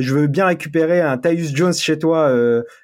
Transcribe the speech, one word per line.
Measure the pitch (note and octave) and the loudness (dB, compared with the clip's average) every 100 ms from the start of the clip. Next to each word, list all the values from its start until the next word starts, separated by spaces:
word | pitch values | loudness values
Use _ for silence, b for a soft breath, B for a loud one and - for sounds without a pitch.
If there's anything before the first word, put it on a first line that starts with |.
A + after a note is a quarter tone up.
je | B2+ | 0
veux | C#3+ D3 | 0 0
bien | D3 | 0
récupérer | F#3+ F3 D#3 D#3+ D#3+ F3 | 0 0 -2 -2 0 2
un | D#3 B2+ | 0 0
Tyus | E3 E3 D#3+ | 0 -2 -2
Jones | C#3 F3+ | 0 0
chez | E3+ - D#3 | 0 -2 -2
toi, | D#3+ D#3+ D3 | 0 2 2
euh, | B2 A#2+ A#2 A#2 B | 2 2 0 -4 B